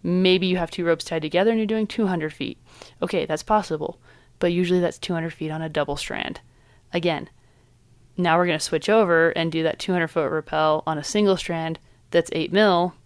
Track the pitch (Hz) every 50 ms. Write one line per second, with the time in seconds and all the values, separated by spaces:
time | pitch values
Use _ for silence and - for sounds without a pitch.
0 | - 175 175 180 185 185 185 185 180 185 180 180 170 160 - - 175 165 165 160
1 | - - 175 160 156 156 151 175 196 226 226 226 220 202 220 220 214 202 - -
2 | 220 190 185 170 156 156 151 - 143 - - _ _ - - - - - - -
3 | - 180 - 180 - - 156 151 - - 214 214 202 - 165 151 151 - - -
4 | _ - - - _ _ _ _ - 175 175 175 180 175 185 180 175 170 - -
5 | - - 180 165 160 165 156 - 160 156 156 156 165 160 151 156 147 143 143 143
6 | - - - - - - - - _ _ _ _ _ _ _ _ _ _ - 175
7 | 170 175 160 147 - - _ _ _ _ _ _ _ _ _ _ _ _ _ _
8 | _ _ _ - 180 170 160 170 180 175 165 156 - - - 156 - - 208 226
9 | 220 175 170 165 165 165 - - 165 165 156 165 160 160 - - - - 185 180
10 | 165 160 - 170 156 131 147 156 151 - - 156 156 156 151 156 - - 156 151
11 | 147 - - 208 214 196 190 175 - - 175 165 160 165 165 - _ _ _ _
12 | _ _ - 175 165 - - 165 156 - - 196 214 208 185 170 175 180 - _
13 | _